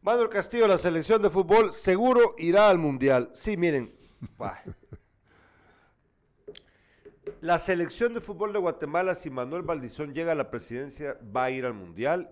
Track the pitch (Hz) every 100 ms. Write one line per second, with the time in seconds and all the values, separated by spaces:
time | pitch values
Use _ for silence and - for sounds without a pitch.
0 | 196 240 226 208 180 233 220 175 165 165
1 | 156 220 202 175 175 214 214 - - 185
2 | 247 240 233 - 170 190 208 180 151 135
3 | 135 127 120 - - 196 170 139 113 _
4 | _ _ - - 101 - - - _ -
5 | _ _ _ _ _ _ _ _ _ _
6 | _ _ _ _ - - _ _ _ _
7 | - _ - - 160 170 - 180 170 -
8 | 240 233 226 175 214 208 180 - 147 165
9 | 185 170 160 131 123 170 165 160 123 -
10 | 151 139 165 156 123 120 - 120 139 139
11 | 147 - 113 117 127 131 127 107 87 85
12 | 127 180 160